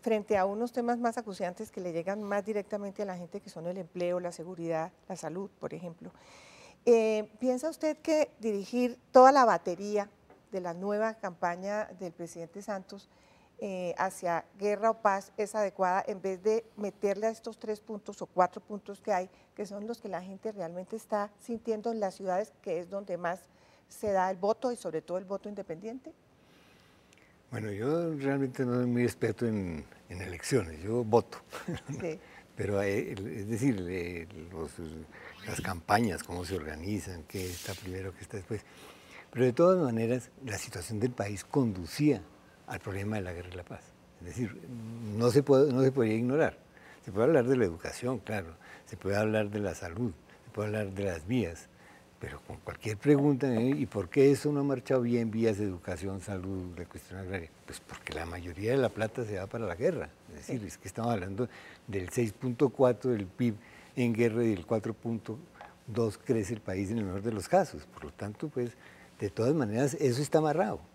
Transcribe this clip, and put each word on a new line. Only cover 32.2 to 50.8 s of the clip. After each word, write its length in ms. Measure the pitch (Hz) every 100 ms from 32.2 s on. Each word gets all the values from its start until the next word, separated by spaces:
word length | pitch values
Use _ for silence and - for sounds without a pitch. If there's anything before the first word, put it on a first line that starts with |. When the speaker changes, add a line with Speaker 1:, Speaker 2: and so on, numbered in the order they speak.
| - -
Speaker 2:
<laughs> 180 | - -
Pero, 240 | 98 101
eh, 300 | 101 101 -
es 360 | 104 98 95 101
decir, 360 | 117 139 107 87
eh, 400 | 92 87 87 82 85 82
los, 180 | 90 78 - 82 78 80 - - - -
las 120 | -
campañas, 600 | - 87 - 104 117 -
cómo 220 | - 85
se 100 | 87
organizan, 720 | 92 76 78 87 104 90 87
qué 200 | 76 101
está 300 | 92 87 -
primero, 400 | 95 95 92 95
qué 60 | 90
está 160 | - 104
después. 280 | 92 87 - - - - - - -
Pero 120 | 117 127
de 60 |
todas 260 | 120 170 185
maneras, 480 | 147 113 113 123 - -
la 140 | 135 98
situación 420 | - 98 85 107
del 100 | 127
país 320 | 120 104 104
conducía 760 | - 147 123 92 82 - 147 120 - - - - -
al 100 | 110
problema 380 | - 95 101 107
de 60 |
la 100 | 92
guerra 160 | 85 87
y 40 | 90
la 80 |
paz. 180 | 87 - - - - -
Es 60 | 85
decir, 300 | 104 120 - - 120 110 117 113 104
no 140 | 120
se 100 | 135
puede, 300 | 139 135 147
no 100 | 127
se 80 | 135
podía 240 | 135 113
ignorar. 420 | 110 123 139 135 - - - - -
Se 60 | -
puede 140 | 95 123
hablar 220 | 160 120
de 80 | 131
la 80 |
educación, 560 | 104 80 - - 123 127
claro, 340 | - 107 82 85 - -
se 120 | - -
puede 200 | 95 101
hablar 340 | 107 107 104
de 80 | 107
la 160 | 101
salud, 380 | 80 90 87 120 - - -
se 60 | -
puede 160 | - 107
hablar 240 | 107